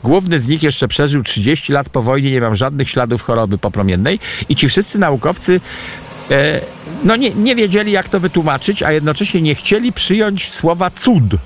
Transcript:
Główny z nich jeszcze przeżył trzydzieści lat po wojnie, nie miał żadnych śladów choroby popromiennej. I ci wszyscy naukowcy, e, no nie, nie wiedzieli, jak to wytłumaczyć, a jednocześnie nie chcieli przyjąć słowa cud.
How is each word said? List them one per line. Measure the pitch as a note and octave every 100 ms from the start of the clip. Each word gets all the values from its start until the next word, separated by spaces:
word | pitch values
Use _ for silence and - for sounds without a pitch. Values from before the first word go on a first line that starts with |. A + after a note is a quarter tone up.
Główny | A#2 F3 F#3 E3
z | A#2+
nich | D#3
jeszcze | D3+ - B2+
przeżył | - D3 C#3+
trzydzieści | A#2 - G#2 D#3 -
lat | C#3 C#3
po | C3+
wojnie, | A#2 C3+ C#3
nie | C3
miał | A#2 G#2
żadnych | C3 C#3+ C3+
śladów | - A#2+ A#2+
choroby | - A#2 A2 G2
popromiennej. | G#2 G#2 G2 F2+ G2+ F#2+ - - -
I | C3+
ci | C3+
wszyscy | F#3+ G3+ G3+
naukowcy, | F3 C3+ D#3 F3+ - F3+ - - - - - - -
e, | C#3 D3+ D3+ - - - E3
no | B3+ A3+
nie, | C4
nie | - A3 A#3+
wiedzieli, | G#3 G3 G#3
jak | G3 F3+
to | G3
wytłumaczyć, | F#3 F#3 D#3 C3+ - G#3
a | -
jednocześnie | D#3 D3+ D3 G3+ F3+
nie | D#3 C#3
chcieli | - G#3 A#3+
przyjąć | - G3 G#3 G#3+ G3 -
słowa | - D#3+ E3+ F3+
cud. | - - G#3 G#2+ E2+